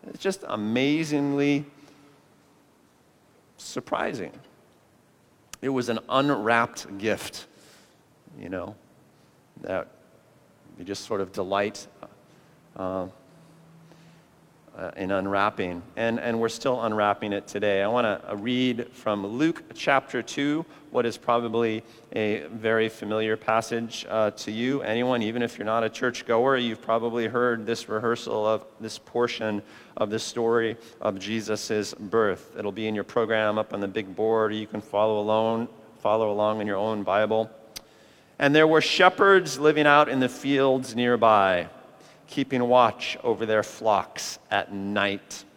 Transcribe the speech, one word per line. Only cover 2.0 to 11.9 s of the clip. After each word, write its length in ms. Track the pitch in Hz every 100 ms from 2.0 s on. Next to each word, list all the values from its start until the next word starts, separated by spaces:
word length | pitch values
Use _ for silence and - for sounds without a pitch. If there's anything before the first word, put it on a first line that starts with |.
| - _ _ _ _ _ _ _ _ _ _ _ _ _ _ _
surprising. 760 | - - - - - 135 85 - - _ _ _ _ _ _ _ _ _ _ -
It 60 | 131
was 200 | 135 117
an 80 | 110 -
unwrapped 920 | 131 143 131 107 117 120 - - 98
gift, 480 | 110 110 - - - - - - _ _ _ _ - 151
you 100 | -
know, 260 | 92 90 107 _ _ _ _ _ _ _ -
that 260 | - 92 - - _ _ _ _ _ _ - -
we 60 |
just 220 | 90 98 -
sort 160 | 104
of 100 | 92
delight, 560 | 101 92 98 104 - -